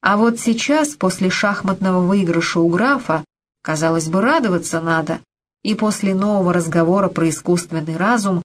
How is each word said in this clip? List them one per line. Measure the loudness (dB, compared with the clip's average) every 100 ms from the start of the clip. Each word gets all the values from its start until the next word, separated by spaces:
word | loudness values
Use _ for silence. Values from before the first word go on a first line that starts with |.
А | 2 2
вот | 2 2
сейчас, | -2 -2 0 0 0 0
после | -2 0 -2
шахматного | 0 -2 -2 -4 -2 0 2 2
выигрыша | 2 2 0 0 0
у | 2
графа, | 2 0 0 -2 -4 -4 _ _ _
казалось | -6 -2 0 0 0
бы, | 0
радоваться | 2 2 2 -2 -2 -6
надо, | -2 -2 -2 -8 _ _ _ _
и | -4 -2
после | 0 0 0 0
нового | 0 2 2
разговора | 0 0 0 2 2 0
про | 0 0
искусственный | -2 0 0 0 -6 -6 -2
разум | 0 0 0 -2